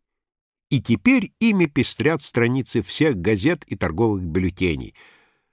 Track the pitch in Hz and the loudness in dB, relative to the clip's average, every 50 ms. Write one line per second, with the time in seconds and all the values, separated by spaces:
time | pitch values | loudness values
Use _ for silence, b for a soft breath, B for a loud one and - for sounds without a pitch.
0 | _ _ _ _ _ _ _ _ _ _ _ _ _ _ 151 123 - - 117 - | _ _ _ _ _ _ _ _ _ _ _ _ _ _ -2 -2 2 0 0 2
1 | - 247 269 254 - - - _ 220 233 214 190 170 147 - 139 117 - - - | 4 2 2 2 0 -2 -4 _ 0 0 2 2 0 0 0 0 0 0 -2 0
2 | - 147 165 151 - - - 120 117 120 127 135 127 - - 120 98 - - - | 0 0 0 0 -4 -4 0 0 0 2 0 -2 -4 -2 -2 -4 -2 -2 -2 0
3 | 147 160 127 90 85 104 113 95 95 151 175 - - - - - 101 85 80 87 | 2 2 0 0 0 0 0 2 2 0 0 0 -4 -10 -6 -4 -4 -4 0 0
4 | 117 110 104 95 90 82 78 92 92 92 92 - 92 87 78 65 62 - b b | 0 0 0 -2 -4 -2 -2 0 0 0 -2 -2 -2 -2 -2 -2 -6 -12 b b
5 | b b b b b b b b b b | b b b b b b b b b b